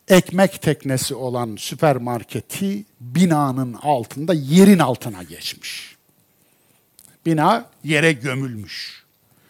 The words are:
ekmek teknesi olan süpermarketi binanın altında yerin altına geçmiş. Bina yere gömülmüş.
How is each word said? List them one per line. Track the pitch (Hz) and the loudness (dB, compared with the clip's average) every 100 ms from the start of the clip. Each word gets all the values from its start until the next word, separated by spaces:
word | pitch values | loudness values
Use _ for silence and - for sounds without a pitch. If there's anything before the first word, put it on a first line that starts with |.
| - | 4
ekmek | 185 - 180 190 - | 4 4 2 0 0
teknesi | - 143 139 131 - | -4 -2 -2 -4 -4
olan | 120 127 123 117 104 | -6 -6 -6 -6 -8
süpermarketi | - - 160 127 120 120 110 120 - - 196 202 208 _ | -10 0 0 0 -2 -8 -6 -10 -8 -6 -6 -6 -10 _
binanın | 120 135 180 151 143 127 127 110 | -6 0 2 4 0 -2 -4 -6
altında | 147 139 113 135 160 | -2 -2 -2 -8 -2
yerin | 165 135 165 196 190 | -2 2 6 8 8
altına | 135 120 127 95 | 4 -2 -6 -12
geçmiş. | 82 85 - - - - - _ _ _ _ _ _ _ _ _ _ _ _ _ 165 | -16 -14 -14 -14 -14 -16 -16 _ _ _ _ _ _ _ _ _ _ _ _ _ -4
Bina | 156 160 226 233 _ | 2 2 2 -2 _
yere | 139 151 160 | -2 2 2
gömülmüş. | 143 131 127 135 113 98 - - - _ _ _ _ | 0 -4 -6 -6 -8 -14 -14 -16 -18 _ _ _ _